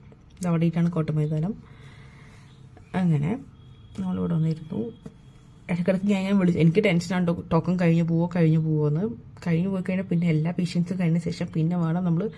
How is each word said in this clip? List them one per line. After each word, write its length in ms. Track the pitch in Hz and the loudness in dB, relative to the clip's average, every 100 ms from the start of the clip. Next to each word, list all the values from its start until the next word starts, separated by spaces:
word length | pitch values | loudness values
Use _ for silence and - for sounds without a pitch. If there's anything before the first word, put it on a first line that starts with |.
| - - - - | -20 -20 -20 -8
ഇത് 100 | 175 | -2
അവിടെയിട്ടാണ് 400 | 165 170 165 170 170 | 0 0 0 0 0
കോട്ട 140 | 156 156 | -2 -2
മൈതാനം. 360 | 151 156 170 233 - - - - - - - - - - - - - 180 | -2 -2 -4 -6 -14 -20 -20 -20 -20 -20 -20 -20 -20 -20 -20 -20 -8 -2
അങ്ങനെ 300 | 180 147 147 254 - - - - - - | 0 2 0 -4 -8 -20 -20 -20 -16 -10
നമ്മളിവിടെ 340 | 185 185 180 165 | -6 -4 -2 0
വന്നിരുന്നു. 420 | 160 160 160 147 233 - - - - - - - - | -2 -4 -6 -8 -8 -10 -18 -20 -20 -20 -20 -18 -6
ഇടയ്ക്കിടയ്ക്ക് 380 | 175 180 190 202 | -2 0 0 0
ഞാൻ 80 | 196 | 0
ഇങ്ങനെ 140 | 190 202 | 2 2
വിളിച്ചു, 180 | 180 170 | 4 4
എനിക്ക് 200 | 165 165 208 | 4 6 4
ടെൻഷനാണ് 380 | 170 - 185 175 | 2 0 0 0
ടോ-, 160 | 170 - | -2 0
ടോക്കൺ 240 | 165 165 180 | 0 0 2
കഴിഞ്ഞു 220 | 170 165 165 | 2 2 2
പോവോ, 160 | 165 175 175 | 0 0 2
കഴിഞ്ഞു 260 | 160 160 156 | 4 4 2
പോവോ 160 | 151 147 | 0 0
എന്ന്. 140 | 151 220 233 - - 175 | 0 -2 -6 -14 -10 -2
കഴിഞ്ഞു 240 | 165 190 190 | 0 0 -2
പോയി 80 | 180 | -2
കഴിഞ്ഞാൽ 200 | 185 190 | -4 -2
പിന്നെ 160 | 170 170 156 | 0 2 2
എല്ലാ 180 | 160 175 | 0 -2
പേഷ്യൻസും 400 | 175 175 170 185 | -2 -2 -2 0
കഴിഞ്ഞ 200 | 170 165 170 | 0 0 0
ശേഷം 200 | 165 175 165 | -6 -4 -2
പിന്നെ 200 | 160 180 165 | 0 0 0
വേണം 180 | 170 185 | 0 0
നമ്മൾ 140 | 165 220 | 0 -2